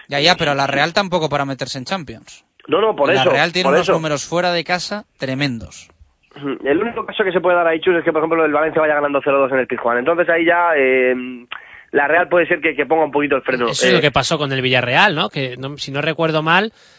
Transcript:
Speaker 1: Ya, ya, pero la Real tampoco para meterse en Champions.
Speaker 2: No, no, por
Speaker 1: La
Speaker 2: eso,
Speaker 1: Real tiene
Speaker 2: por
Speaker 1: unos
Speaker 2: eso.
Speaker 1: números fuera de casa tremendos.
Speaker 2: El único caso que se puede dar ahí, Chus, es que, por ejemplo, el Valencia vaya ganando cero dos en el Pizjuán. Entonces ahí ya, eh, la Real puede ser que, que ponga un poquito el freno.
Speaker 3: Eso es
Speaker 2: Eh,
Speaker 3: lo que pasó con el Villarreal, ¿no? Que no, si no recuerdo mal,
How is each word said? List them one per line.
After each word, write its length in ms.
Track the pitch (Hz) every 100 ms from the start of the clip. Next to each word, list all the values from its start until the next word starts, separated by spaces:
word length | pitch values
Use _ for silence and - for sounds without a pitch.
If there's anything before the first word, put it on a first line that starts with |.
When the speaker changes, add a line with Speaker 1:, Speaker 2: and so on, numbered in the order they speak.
| -
Speaker 1:
Ya, 120 | 139
ya, 160 | 160 180
pero 160 | 151
la 140 | 139 139
Real 240 | 139 160
tampoco 360 | 185 196 170 156
para 160 | 143
meterse 340 | 139 131 131 135
en 60 | 123
Champions. 580 | 190 123 110 - - _ _ -
Speaker 2:
No, 120 | 160
no, 120 | 220
por 140 | 180 143
Speaker 1:
La 140 | 196
Speaker 2:
eso, 80 | 131
Speaker 1:
Real 200 | 135 170
tiene 120 | -
Speaker 2:
por 80 | 135
Speaker 1:
unos 140 | 156 175
Speaker 2:
eso. 60 |
Speaker 1:
números 320 | 170 160 143 -
fuera 240 | 170 180
de 100 | 175
casa 440 | 156 175 - 208 - -
tremendos. 680 | 135 131 143 117 - - - _ - _ _ - 139 -
Speaker 2:
El 180 | 131 160
único 220 | 226 226 208
caso 180 | 190
que 80 | 190
se 80 | 180
puede 160 | 175 175
dar 100 | 165
ahí, 140 | 165
Chus, 160 | 185 170
es 80 |
que, 80 | 160
por 80 | 156
ejemplo, 240 | 160 165
el 80 | 156
Valencia 280 | 147 156 156
vaya 120 | 156
ganando 260 | 147 143 143
cero 140 | 143 139
dos 100 | 135
en 80 | 131
el 80 | 120
Pizjuán. 320 | 120 120 120
Entonces 300 | 131 170 170
ahí 160 | 170
ya, 280 | 165 170 170 151
eh, 400 | 131 131 127 127 127 123 123 - - - -
la 140 | 143 143
Real 220 | 165 180
puede 180 | 175 165
ser 140 | 175
que, 160 | 160 139
que 80 | 135
ponga 180 | 160 151
un 40 |
poquito 240 | 147 147 135
el 60 |
freno. 220 | - 127 120
Speaker 3:
Eso 180 | - 127
es 60 |
Speaker 2:
Eh, 40 | 143
Speaker 3:
lo 40 |
que 80 | 151
pasó 260 | 143 131 156
con 140 | 143
el 80 | 135
Villarreal, 520 | 127 127 120 143 202 147
¿no? 140 | 208
Que 260 | 147 131 127
no, 220 | 131 143
si 120 | -
no 100 | 139
recuerdo 400 | 156 156 160 156
mal, 300 | 160 180 220 - -